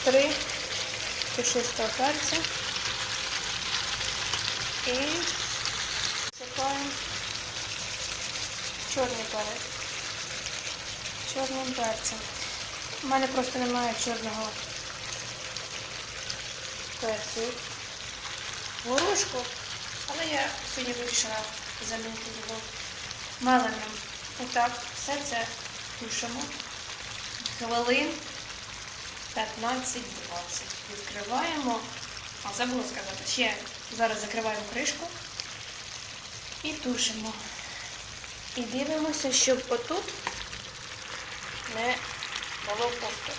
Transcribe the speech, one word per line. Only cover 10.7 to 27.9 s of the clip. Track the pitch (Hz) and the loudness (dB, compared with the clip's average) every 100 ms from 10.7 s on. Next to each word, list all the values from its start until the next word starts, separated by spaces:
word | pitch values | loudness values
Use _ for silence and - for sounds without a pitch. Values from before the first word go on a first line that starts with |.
| - - - - - - | -4 -4 -4 -4 -4 -2
Чорним | 269 262 262 262 | 0 2 2 0
перцем. | 254 226 220 - 220 - - - - - - - - | 2 2 2 0 -2 -4 -4 -4 -4 -4 -6 -6 -4
У | 277 | 4
мене | 269 262 | 6 6
просто | 262 254 254 | 4 2 4
немає | 247 247 240 233 - | 4 4 4 2 0
чорного | 233 220 214 220 214 - - - - - - - - - - - - - - - - - - - - - - - - | 0 0 -2 -2 -2 -6 -6 -6 -6 -6 -4 -4 -6 -4 -4 -4 -6 -6 -6 -6 -6 -4 -4 -4 -6 -6 -6 -6 -2
перцю | 233 214 - - 226 247 - - - - - - - - - - - - 233 | 0 2 0 0 0 -2 -6 -6 -8 -6 -6 -6 -6 -6 -4 -4 -4 -4 4
в | |
горошку, | 262 359 392 - 254 240 - - - - - - | 6 6 6 4 2 -2 -4 -6 -6 -6 -4 -2
але | 285 330 | 0 2
я | 294 277 - - - | 2 2 0 -4 -2
сьогодні | 247 | 0
вирішила | 240 240 233 226 220 214 - - - 220 | 0 2 2 2 0 -2 -6 -6 -6 -4
замінити | 226 226 226 - 226 | -2 -2 -4 -6 -6
його | 226 220 214 - - - - - - - | -4 -4 -6 -6 -6 -6 -6 -6 -6 0
меленим. | 247 254 233 220 214 - - - - - | 8 8 8 2 -4 -4 -6 -8 -8 -6
І | |
так, | 247 247 240 247 - - | 0 6 6 4 -6 -4
все | - 285 277 | 0 0 2
це | 233 226 - - - - - | 0 0 -4 -8 -8 -8 -6
тушимо | 226 - 233 240 - - - - - - - - - - 226 - | -2 0 0 -2 -4 -4 -6 -6 -6 -6 -6 -6 -6 -2 -2 -2
хвилин | 233 233 240 | 2 4 8